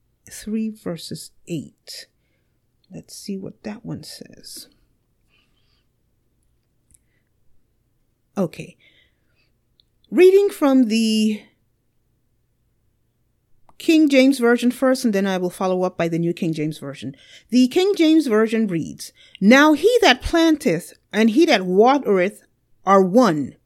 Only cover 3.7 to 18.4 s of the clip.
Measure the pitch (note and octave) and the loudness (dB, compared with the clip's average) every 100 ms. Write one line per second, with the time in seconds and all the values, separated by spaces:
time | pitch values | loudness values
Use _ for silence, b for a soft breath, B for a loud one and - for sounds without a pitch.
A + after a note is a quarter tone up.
3.7 | G#3+ - D3+ D#3 - - - - - - | -16 -16 -16 -16 -20 -20 -20 -20 -20 -20
4.7 | _ _ _ _ _ _ _ _ _ _ | _ _ _ _ _ _ _ _ _ _
5.7 | _ _ _ _ _ _ _ _ _ _ | _ _ _ _ _ _ _ _ _ _
6.7 | _ _ _ _ _ _ _ _ _ _ | _ _ _ _ _ _ _ _ _ _
7.7 | _ _ _ _ _ _ - F3 - D#3 | _ _ _ _ _ _ -8 -8 -8 -20
8.7 | _ _ _ _ _ _ _ _ _ _ | _ _ _ _ _ _ _ _ _ _
9.7 | _ _ _ _ C4+ F#4 F#4+ G4+ - C#4+ | _ _ _ _ 4 6 6 2 0 0
10.7 | C4 A3+ A3 A3 A3 G#3+ G#3+ - _ _ | 2 2 0 0 0 0 -4 -12 _ _
11.7 | _ _ _ _ _ _ _ _ _ _ | _ _ _ _ _ _ _ _ _ _
12.7 | _ _ _ _ _ _ _ _ _ _ | _ _ _ _ _ _ _ _ _ _
13.7 | - - D#4+ D4+ C#4 C4+ C4+ A#3 A#3+ A#3+ | -8 0 2 4 4 4 2 0 0 -2
14.7 | - C4 C4 A#3+ G3 G3 F#3 F3+ - F#3+ | -2 -2 0 -2 -2 -2 -4 -6 -6 -4
15.7 | F3+ F#3 - E3+ E3 E3+ E3+ E3+ D#3 D#3 | -2 -4 -4 -4 -4 -4 -4 -6 -6 -8
16.7 | D3+ C#3 C#3 C3 b b b b B3 B3+ | -10 -16 -14 -16 b b b b 0 0
17.7 | F4+ F#4+ F#4+ D#4 D#4+ C#4+ G#3+ | 0 -2 0 2 2 2 -2